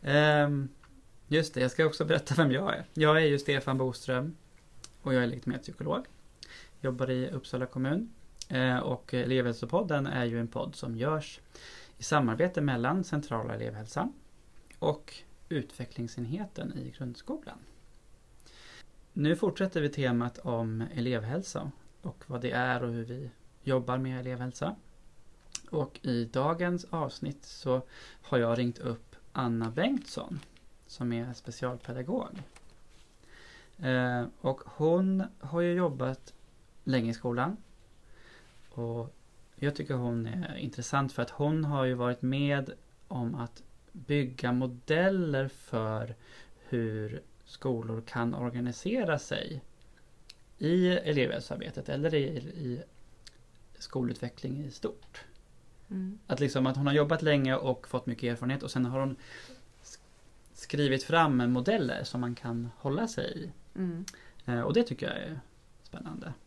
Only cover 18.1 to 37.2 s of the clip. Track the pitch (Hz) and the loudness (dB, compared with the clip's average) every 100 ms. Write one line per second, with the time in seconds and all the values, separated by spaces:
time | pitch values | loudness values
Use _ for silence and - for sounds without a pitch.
18.1 | - - - - - - - - - - | -20 -20 -20 -20 -20 -20 -20 -20 -20 -10
19.1 | - 147 165 185 - 190 170 147 143 135 | 0 4 4 2 2 0 2 0 2 2
20.1 | 120 120 - - 117 113 110 139 151 120 | 2 0 -4 -4 -2 -2 -2 -4 -2 0
21.1 | 120 110 156 196 - 147 - - - - | 0 -2 -4 -4 -6 -6 -10 -20 -12 -10
22.1 | - - 127 120 123 127 123 123 117 113 | -10 -8 -4 -2 0 2 0 0 -4 -4
23.1 | 123 131 - - - - 131 123 127 131 | -8 -10 -14 -20 -10 0 0 2 -2 0
24.1 | 131 127 123 127 - 156 208 - - - | -4 -6 -6 -6 -4 -4 -4 -12 -20 -20
25.1 | - - - - - - 160 127 - 127 | -20 -20 -20 -14 -14 -4 -2 -2 -4 -2
26.1 | 120 113 131 143 165 175 175 - 165 143 | 0 0 2 2 2 0 0 -2 -4 -4
27.1 | - 151 143 - - - 127 127 - - | -4 -8 -8 -14 -8 0 0 0 -18 -20
28.1 | - - 127 117 117 120 117 123 117 - | -20 0 2 4 4 2 0 -4 -6 -10
29.1 | - - - 123 117 113 123 214 269 - | -20 -10 -2 0 0 0 2 2 2 -2
30.1 | - - 156 - - - - - - 123 | -8 -6 -8 -10 -20 -20 -20 -20 -4 -2
31.1 | 117 123 120 - 117 127 127 - 127 131 | -2 -4 -8 -12 -6 -6 -6 -8 -6 -2
32.1 | 247 - 190 - - - - - - - | -2 -4 -10 -14 -18 -20 -20 -20 -20 -20
33.1 | - - - - - - - 139 127 127 | -20 -20 -20 -20 -20 -20 -6 2 2 4
34.1 | 123 117 - 131 135 - - 151 175 190 | 0 -2 -2 -2 -2 -6 0 4 6 4
35.1 | 190 - - 139 170 175 175 175 131 127 | 2 0 -6 -4 2 2 4 2 2 -2
36.1 | 131 - - - - - - - 131 113 | -4 -10 -20 -20 -20 -20 -10 2 2 2
37.1 | 117 | 0